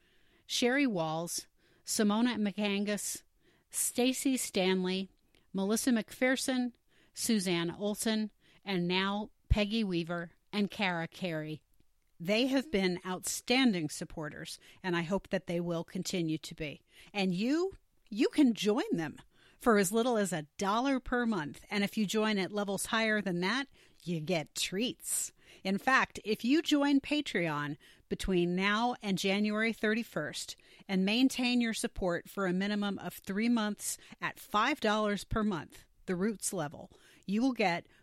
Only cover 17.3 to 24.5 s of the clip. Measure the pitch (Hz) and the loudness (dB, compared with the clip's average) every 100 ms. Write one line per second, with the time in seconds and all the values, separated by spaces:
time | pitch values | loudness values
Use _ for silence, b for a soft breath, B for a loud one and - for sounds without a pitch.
17.3 | 175 233 311 381 - _ _ _ 208 349 | 0 0 2 0 -4 _ _ _ -2 0
18.3 | - 254 208 196 220 453 170 151 - - | 4 4 4 2 0 0 -2 -2 -8 -20
19.3 | b b b 254 208 180 226 240 226 202 | b b b 4 4 4 2 2 2 0
20.3 | 175 156 - 196 220 269 262 - 247 240 | -2 -6 -4 0 2 2 0 0 -2 0
21.3 | 202 143 - - 202 202 - 202 214 214 | 0 -4 -10 -6 -2 0 0 0 0 2
22.3 | 208 175 208 202 190 - 226 220 214 196 | 0 0 -2 -2 -2 -2 0 2 0 0
23.3 | 175 180 247 269 b b b - 170 151 | -2 0 -2 -4 b b b -6 -4 0
24.3 | 175 139 | -2 -2